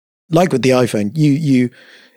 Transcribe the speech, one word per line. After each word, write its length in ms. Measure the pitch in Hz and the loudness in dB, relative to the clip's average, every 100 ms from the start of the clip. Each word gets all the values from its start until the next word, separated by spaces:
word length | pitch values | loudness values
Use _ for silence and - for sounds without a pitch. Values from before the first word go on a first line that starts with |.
| _ _ - | _ _ -4
like 220 | 165 180 | 0 0
with 100 | 131 | 0
the 80 | 127 | 0
iPhone, 460 | 127 120 107 104 156 | 2 0 -2 -4 -2
you, 160 | 151 | 0
you, 380 | 139 151 127 123 - - - _ | 0 0 0 0 -6 -20 -20 _